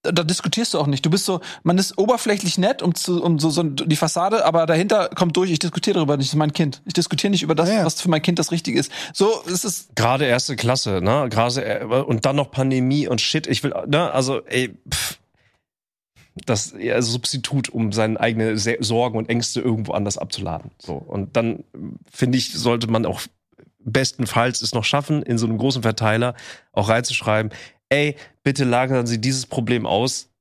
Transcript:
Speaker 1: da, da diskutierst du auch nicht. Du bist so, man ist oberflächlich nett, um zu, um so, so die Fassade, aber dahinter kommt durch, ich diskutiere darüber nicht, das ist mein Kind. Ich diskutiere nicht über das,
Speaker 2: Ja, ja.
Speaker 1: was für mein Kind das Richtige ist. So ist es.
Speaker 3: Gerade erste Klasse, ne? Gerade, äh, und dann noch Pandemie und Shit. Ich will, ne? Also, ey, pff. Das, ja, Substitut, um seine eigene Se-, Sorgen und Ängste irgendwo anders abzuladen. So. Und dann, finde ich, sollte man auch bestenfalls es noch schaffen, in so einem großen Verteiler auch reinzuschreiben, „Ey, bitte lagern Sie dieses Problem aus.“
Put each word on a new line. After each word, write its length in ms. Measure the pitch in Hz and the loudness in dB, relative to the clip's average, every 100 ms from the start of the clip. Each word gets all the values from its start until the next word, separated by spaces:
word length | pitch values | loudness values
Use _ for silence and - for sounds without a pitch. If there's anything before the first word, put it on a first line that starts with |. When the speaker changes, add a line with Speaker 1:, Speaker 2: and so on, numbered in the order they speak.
Speaker 1:
da, 60 | - | 2
da 140 | 180 | 0
diskutierst 500 | 160 180 170 226 233 | 0 -2 -2 -2 -2
du 60 | 170 | 0
auch 80 | 143 | 0
nicht. 180 | 139 160 | 0 2
Du 40 | |
bist 140 | 196 - | 2 0
so, 140 | 180 - - | -4 -4 -4
man 160 | 160 180 | 2 2
ist 180 | 190 - | 2 0
oberflächlich 600 | 208 240 220 202 185 185 | 2 2 2 0 0 2
nett, 240 | 190 277 | 0 2
um 100 | 180 165 | -2 -2
zu, 260 | - 175 | -2 0
um 160 | 175 160 | 2 2
so, 120 | 160 | 2
so 120 | 147 | 2
die 320 | 160 135 165 | 0 -2 0
Fassade, 500 | 151 160 175 185 220 | 2 2 2 2 2
aber 220 | 160 165 160 | 4 4 4
dahinter 440 | 160 202 214 175 | 2 4 2 2
kommt 260 | - 180 170 | 0 2 2
durch, 160 | 185 | 2
ich 80 | 160 | 0
diskutiere 340 | 175 170 - | -2 -2 0
darüber 220 | 190 147 143 | 2 2 0
nicht, 140 | 131 | 0
das 40 | |
ist 40 | 151 | 2
mein 140 | 151 | 0
Kind. 300 | 147 151 - - | 2 -2 -2 -4
Ich 80 | |
diskutiere 360 | 175 165 139 202 | -2 0 -2 0
nicht 140 | 185 | 0
über 100 | 156 | 2
das, 140 | 156 170 | 2 2
Speaker 2:
Ja, 80 | 214 | 2
ja. 80 | |
Speaker 1:
was 160 | 165 - | 0 0
für 100 | 180 | 0
mein 100 | 156 | 2
Kind 200 | 160 170 | 2 0
das 100 | 156 | 0
Richtige 300 | 170 - 135 | -2 -2 -2
ist. 100 | 139 - - | -2 -8 -10
So 300 | - 202 226 | 0 2 2
ist 220 | - 180 | -4 -4
es. 260 | 220 - - | -4 -8 -8
Speaker 3:
Gerade 300 | - 113 131 | 0 2 2
erste 320 | 143 120 - 127 | 2 2 0 -2
Klasse, 440 | 113 131 110 95 | 0 0 0 0
ne? 280 | 90 139 127 | 2 2 2
Gerade, 340 | 110 120 127 | 0 0 0
äh, 200 | 113 104 | -2 -4
und 420 | 113 123 139 113 131 | 0 0 0 0 2
dann 80 | |
noch 160 | 143 139 | 0 -2
Pandemie 560 | 131 135 131 127 147 123 | -2 0 2 2 2 0
und 140 | 117 | 0
Shit. 260 | - 156 - | 0 -2 -2
Ich 160 | - | -2
will, 100 | 139 - 90 | -2 -4 0
ne? 240 | 147 170 | 0 2
Also, 340 | 131 131 135 - | 0 -2 -4 -2
ey, 280 | 120 127 - - | -4 -4 -8 -8
pff. 260 | - - - _ _ _ _ _ _ _ _ _ _ _ - - | -6 -6 -10 _ _ _ _ _ _ _ _ _ _ _ -12 -2
Das, 260 | 107 - 104 | -2 -2 -6
ja, 220 | 117 117 | -2 0
Substitut, 680 | 117 120 - 139 - 143 - | 0 -2 -4 -6 -2 -2 -2
um 240 | 113 110 | -2 0
seine 260 | 107 110 110 | 2 0 2
eigene 380 | 113 113 110 107 | 0 2 0 0
Se-, 220 | 110 - | -2 -2
Sorgen 380 | 113 117 123 113 | 0 2 0 -2
und 100 | 117 | -2
Ängste 320 | 120 117 127 | -2 -2 -2
irgendwo 320 | 127 113 104 | 0 0 -2
anders 240 | 95 101 - | -2 -2 -4
abzuladen. 540 | 87 - 92 78 - _ | -8 -6 -6 -6 -10 _
So. 140 | - | -10
Und 420 | 71 - 101 98 117 | -10 -6 -6 -2 0
dann, 260 | 117 - - - 95 - - | 0 -4 -12 -14 -14 -14 -20
finde 280 | - 127 127 | -2 2 2
ich, 160 | - | 0
sollte 320 | - 120 117 113 | -2 0 0 0
man 140 | 113 | 0
auch 160 | 113 - - _ _ _ - _ | 0 -4 -10 _ _ _ -20 _
bestenfalls 840 | - 123 131 - 117 117 123 117 | -2 0 0 -2 -2 2 2 0
es 100 | 113 | -4
noch 120 | 120 | -2
schaffen, 380 | 107 139 143 151 | 0 -2 0 -2
in 140 | - 117 | 0 0
so 100 | 113 | 0
einem 120 | 110 | 0
großen 240 | 131 127 | 0 0
Verteiler 520 | 113 110 110 110 123 - - - _ | -2 0 0 2 0 -4 -16 -20 _
auch 160 | - 104 | -2 2
reinzuschreiben, 640 | 113 120 - - 107 107 - - _ _ | 2 2 -4 0 0 0 -8 -20 _ _
„Ey, 260 | 143 147 143 - _ | 2 2 -2 -16 _
bitte 200 | 139 139 | -2 2
lagern 420 | 127 120 131 131 120 | 2 2 2 2 2
Sie 140 | 117 | 0
dieses 240 | 123 131 | 0 -2
Problem 400 | - - 113 123 | -4 -4 0 0
aus.“ 460 | 107 95 131 - - _ | 2 2 2 -2 -12 _